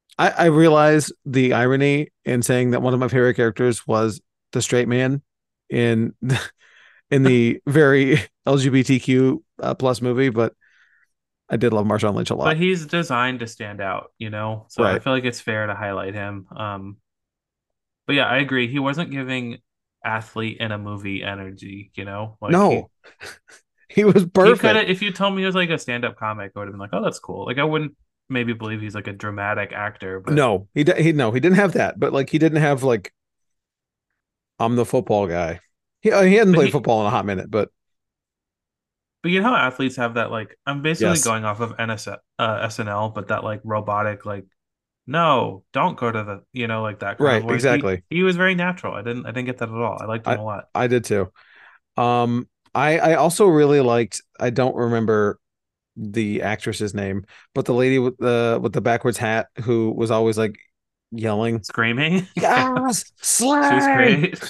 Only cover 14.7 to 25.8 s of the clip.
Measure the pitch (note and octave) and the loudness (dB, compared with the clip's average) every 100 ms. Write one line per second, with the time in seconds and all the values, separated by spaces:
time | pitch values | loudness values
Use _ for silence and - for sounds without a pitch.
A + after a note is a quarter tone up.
14.7 | - G#2 F#2+ C#3 C3 B2 - - G#2+ G#2+ | -2 0 0 -2 -2 -2 -6 -6 -6 -6
15.7 | G2+ G2+ F#2+ F#2+ G#2 G2+ G2 F#2 - G#2+ | -6 -8 -6 -8 -10 -10 -12 -14 -12 -10
16.7 | G2 G2 G2+ _ _ _ _ _ _ _ | -10 -14 -18 _ _ _ _ _ _ _
17.7 | _ _ _ - C#3 G#2+ C3 C#3 B2+ A#2+ | _ _ _ -2 0 2 0 0 -2 -2
18.7 | C#3 C3+ C3+ C3+ C#3 C3 B2+ A#2+ A2+ _ | -2 -4 -4 -6 -8 -6 -8 -8 -12 _
19.7 | _ _ _ A2+ A2 A2 A2 A2+ - A2+ | _ _ _ -6 -6 -8 -8 -6 -6 -6
20.7 | G#2 G#2 G2+ G2 G2 G2 G2 F#2+ G2 G2 | -6 -10 -10 -8 -8 -8 -10 -12 -16 -18
21.7 | G2+ G2+ - G2 G2+ A2 - G#2+ F3 G3 | -18 -16 -14 -12 -12 -12 -10 -2 2 2
22.7 | A#2+ - _ - - - - _ - _ | 0 -6 _ -20 -20 -20 -20 _ -20 _
23.7 | _ - G3+ G#3 F#3+ E3+ F#3 F#3 - A3+ | _ -4 2 6 6 4 6 6 6 4
24.7 | G#3 F3+ F#3 G#3 F#3+ G3 F#3+ F#3+ F#3 E3+ | 2 2 -2 -4 -2 -2 0 -2 0 0
25.7 | D3+ | -2